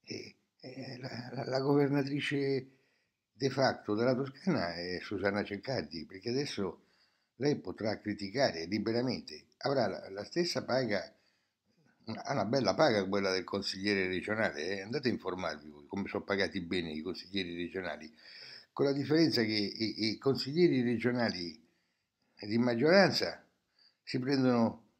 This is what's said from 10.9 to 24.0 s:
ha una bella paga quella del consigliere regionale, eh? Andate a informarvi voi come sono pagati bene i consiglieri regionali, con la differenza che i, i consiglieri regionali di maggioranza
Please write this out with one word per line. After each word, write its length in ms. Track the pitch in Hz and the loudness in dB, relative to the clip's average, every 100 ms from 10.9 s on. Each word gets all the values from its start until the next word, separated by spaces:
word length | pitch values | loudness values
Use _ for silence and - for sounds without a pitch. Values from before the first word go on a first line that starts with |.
| 101 - _ _ _ _ _ _ _ _ _ - | -2 -4 _ _ _ _ _ _ _ _ _ -10
ha 240 | 110 - | -10 -4
una 140 | 107 101 | -2 2
bella 260 | 135 107 | 2 4
paga 320 | 92 151 107 95 | 6 6 6 2
quella 240 | 101 98 | 2 2
del 140 | 92 | 0
consigliere 600 | 87 101 98 98 101 98 92 | 0 -4 -4 -2 0 2 2
regionale, 600 | 90 80 107 101 73 82 | 0 -2 0 0 -2 -4
eh? 140 | 98 | -4
Andate 280 | 98 139 131 | -4 -2 0
a 40 | |
informarvi 560 | 104 92 90 85 76 76 | 0 -4 -4 -4 -6 -12
voi 180 | 73 - | -20 -8
come 220 | 98 98 | -6 -4
sono 160 | 101 | -6
pagati 340 | - 98 92 95 | -2 0 0 -2
bene 280 | 85 95 82 | -2 -4 -2
i 120 | 78 | -6
consiglieri 520 | 85 82 87 98 87 | -6 -8 -8 -6 -6
regionali, 560 | 85 85 95 90 78 78 - - - - - _ | -6 -6 -6 -8 -10 -14 -20 -20 -20 -20 -20 _
con 140 | - 139 | 0 0
la 80 | |
differenza 480 | 139 135 156 165 123 | 0 2 4 4 4
che 100 | 110 | 2
i, 560 | 107 98 - 110 - 110 | 2 0 -2 -4 0 -2
i 80 | 101 | 0
consiglieri 640 | 135 131 135 151 175 135 | 0 0 0 4 6 6
regionali 840 | 120 113 123 123 113 95 87 78 _ _ _ _ _ _ _ _ | 2 2 2 2 0 0 -8 -12 _ _ _ _ _ _ _ _
di 160 | 104 113 | -2 2
maggioranza 880 | 123 117 147 190 180 104 87 - _ _ _ _ _ _ | 2 4 6 8 6 4 -2 -4 _ _ _ _ _ _